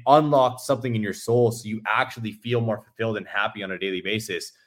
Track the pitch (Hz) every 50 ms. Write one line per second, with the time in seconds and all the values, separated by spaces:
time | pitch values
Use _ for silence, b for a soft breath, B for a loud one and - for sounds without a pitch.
0 | - 131 143 156 156 147 143 135 127 123 120 - - - 135 117 127 127 117 107
1 | 104 98 95 - - - 117 123 120 110 - - - 107 107 110 107 107 110 123
2 | 131 127 - 127 117 107 101 - - 117 120 117 113 113 107 101 - _ _ -
3 | 113 113 107 104 95 - - 101 104 113 110 104 98 95 95 90 95 98 92 90
4 | 87 95 107 107 110 - 90 82 - - - _ _